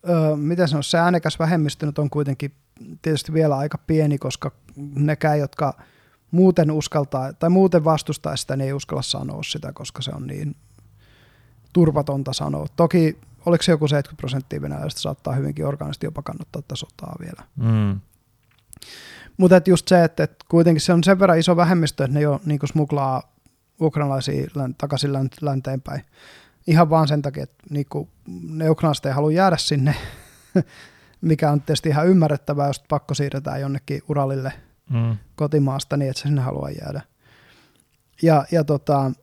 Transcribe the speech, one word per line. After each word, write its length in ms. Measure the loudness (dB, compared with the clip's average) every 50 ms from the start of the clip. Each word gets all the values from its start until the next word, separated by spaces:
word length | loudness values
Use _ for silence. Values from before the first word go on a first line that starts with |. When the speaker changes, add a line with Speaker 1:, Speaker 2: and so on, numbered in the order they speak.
| 0 2
Speaker 1:
ö, 280 | 2 2 4 2 2
miten 320 | 0 0 0 2 2 2 2
sanoa, 140 | 2 -2
se 160 | -2 0 0 2
äänekäs 400 | 4 4 2 2 0 -2 -2 -2
vähemmistö 480 | 0 0 2 2 0 0 -2 _ -6
nyt 120 | -4 -2 -2
on 120 | -4 -2
kuitenkin 440 | -2 -2 -2 -2 -4 -6 -6 -10 _ _ _ _ _ _ -20 -18 -18 -8
tietysti 300 | -4 -2 -2 -2 -4 -2
vielä 240 | 0 2 2 2 2 0
aika 200 | -2 -4 -6 -8
pieni, 400 | _ 0 2 2 2 2 0 -2
koska 320 | -4 -6 -8 -6 -8 -10 -10 _ _ -20 -18 -16 -16 -10 -4
nekään, 440 | -2 0 0 0 0 0 0 0 0
jotka 400 | -2 -4 -4 -4 -4 -4 -4 -8 -20 _ _ _ _ _ _ _ _ _
muuten 400 | 4 6 6 6 6 4 2 2
uskaltaa, 640 | 2 -2 -4 -2 -2 -2 -2 -2 -4 -6 -6 -8
tai 180 | -6 _ 0 4
muuten 340 | 6 6 6 6 4 4 4
vastustaa 520 | 4 0 0 0 -6 -8 -6 -6 -8 -6
sitä, 200 | -6 -6 -6 -4
niin 100 | -4 -4
ei 60 | -4
uskalla 300 | -4 -6 -8 -6 -8 -6
sanoa 400 | -6 -6 -6 -6 -6 -10 -10 -10
sitä, 300 | -10 -8 -10 -10 -10 -12
koska 300 | -14 -14 -16 -14 _ -10
se 80 | -10 -10 -10
on 120 | -10 -10
niin 300 | -10 -10 -8 -8 -8 -10 _ _ _ _ _ _ _ _ _ _ _ _ _ _ _ _ _ _ _ _ _ _ _
turvatonta 600 | _ 4 4 4 4 0 -2 -2 -4 -4 -4 -6
sanoa. 340 | -6 -6 -6 -4 -4 -6 -8 -8 _
Toki 420 | 0 2 4 4 4 2 2 0 -4 -16 -20 -20 _ -2
oliko 160 | 0 0 2
se 100 | 2 2
joku 160 | 2 2 2 0
seitsemänkymmentä 320 | 0 -2 -2 -6 -10 -12
prosenttia 400 | -10 -6 -6 -8 -8 _ -10 -8
venäläisistä 380 | -6 -6 -8 -6 -6 -8 -8 -6
saattaa 340 | -8 -8 -8 _ _ -4 -4
hyvinkin 320 | -2 -2 -4 -4 -4 -4
orgaanisesti 400 | -6 -4 -6 -8 -10 -8 -6 -8
jopa 160 | -8 -8 -8
kannattaa 400 | -10 -10 -12 -12 -16 _ -14 -14
tätä 140 | -12 _ -12
sotaa 400 | -12 -12 -14 _ -18 -16 -16 -14 -14
vielä. 220 | -14 -16 -16 -18 -20 _ _
Speaker 2:
Mm. 440 | -2 0 2 2 2 2 0 -2 -4 -8 _ _ _ _ _ _ _ _ _ _ _ _ _ -20 _ -20 -20 -20 -20 -20 -20 -20 -20 -20 -18 _
Speaker 1:
Mut 160 | 2 6 6
et 160 | 6 6 6 4
just 200 | 2 2 4 4
se, 160 | 4 4 4
että, 180 | 4 _ -2 -4
et 120 | -4 _ _ -8 _
kuitenkin 320 | 2 4 6 6 4 2
se 120 | 2 2
on 120 | 2 4 4
sen 140 | 4 4 4
verran 200 | 6 4 4 4
iso 180 | 4 2 4
vähemmistö, 480 | 4 4 4 4 2 2 -2 -2 -2 -2
että 100 | 0 0
ne 60 | 0
jo 200 | 2 0 0 -2 -2
niinku 220 | -2 -2 -2 -2
smuglaa 680 | -2 0 0 0 0 0 -2 -2 -2 -2 -4 -6 _ _ _ _ _ _ _ _ _ _ _
ukrainalaisia 680 | -2 -2 0 0 -2 -2 -2 -2 -2 -4 -4 -4 -4 -6 -6
län-, 200 | -6 -6 -6 -6 _
takaisin 340 | -6 -4 -4 -2 -2 -2
län-, 160 | -2 -2 -4 -4 -6 -6
länteenpäin. 640 | -6 -4 -4 -4 -4 -6 -8 -8 -8 -8 -10 -10 -12 _ _ _ -20 -20 -20 -20 _ _ _ _ _
Ihan 240 | 2 4 6 6 6
vaan 180 | 4 2 2 2
sen 140 | 0 -2
takia, 200 | -2 -4 -8 -8
että 140 | -12 -12 _ _ -16 -8
niinku 380 | -6 -6 -6 _ -6 -8 -8 -8 _ _ _ -16 -14 -14 -12 -10
ne 200 | -6 -2 2 2
ukrainalaiset 360 | 2 2 2 0 0 0 -4
ei 60 | -4
halua 200 | -2 0 0 2
jäädä 240 | 2 4 4 4 2
sinne, 380 | 2 0 0 0 2 2 2 0 -2 -6 -12 -16 -18 -20 -20 _ _ _ _ _
<laughs> 100 | 0 0 _ -10 -20 -20 -20 _ _ _ _ _ _
mikä 300 | 0 0 0 2 2 0
on 100 | 0 0
tietysti 280 | 0 -2 -4 -2 0 0
ihan 200 | 0 2 4 4
ymmärrettävää, 580 | 4 4 4 4 0 -2 _ -4 -2 -2 -2
jos 180 | -2 -2 -6 _ _
pakko 260 | -4 -4 _ -4 -4
siirretään 460 | -4 -4 -4 -4 -6 -6 -6 -8 -6
jonnekin 420 | -6 -6 -6 -8 _ -8 -8 -8 _ -4
Uralille 440 | -2 -2 0 -2 -2 -4 -6 -8 -10 -10 -20 _ _ _ _ _
Speaker 2:
Mm. 240 | -2 0 0 0 -2 -4 -8 _ _
Speaker 1:
kotimaasta 600 | -4 -2 0 2 2 2 2 0 -4 -6 _ -4
niin, 140 | -2 -2 -2
että 120 | -4 -4
se 60 | -2 -2
sinne 140 | 0 0
haluaa 280 | -2 -2 -4 -6 -6 -8
jäädä. 300 | -8 -10 -10 -10 -10 -10 -12 _ _ _ _ _ _ _ _ _ _ _ _ _ _ _ _ _ _ _ _ _ _ _
Ja, 220 | 4 4 4 4 2 0
ja 120 | 0 0 0
tota 460 | 0 -2 -2 _ 0 0 2 0 -2 -4 _